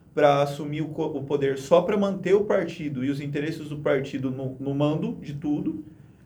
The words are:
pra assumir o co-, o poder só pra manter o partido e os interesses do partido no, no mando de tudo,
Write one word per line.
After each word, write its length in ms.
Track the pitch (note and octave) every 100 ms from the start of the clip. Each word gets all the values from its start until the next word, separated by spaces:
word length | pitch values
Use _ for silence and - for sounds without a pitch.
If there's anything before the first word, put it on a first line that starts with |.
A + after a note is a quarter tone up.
| -
pra 280 | D3+ D3 C#3+
assumir 380 | C#3+ - D3 D3+
o 60 | D3+
co-, 180 | - D#3 C#3+
o 40 |
poder 340 | C3 C#3+ C3+ C3+
só 240 | - F3
pra 140 | F3+ G#3
manter 380 | G3 F3+ F3
o 100 | G3+
partido 600 | G3+ G3 E3 - D3 B2
e 60 | C3+
os 100 | C#3
interesses 480 | C#3+ D3 D3+ D#3+ D3
do 100 | D3
partido 520 | D3 C#3+ C3+ C3+ C3
no, 260 | B2+ C3 B2+
no 160 | C#3
mando 420 | C#3 D3 D#3 A3 -
de 140 | C#3+
tudo, 500 | C#3+ D3 D3+ G3 - - - - -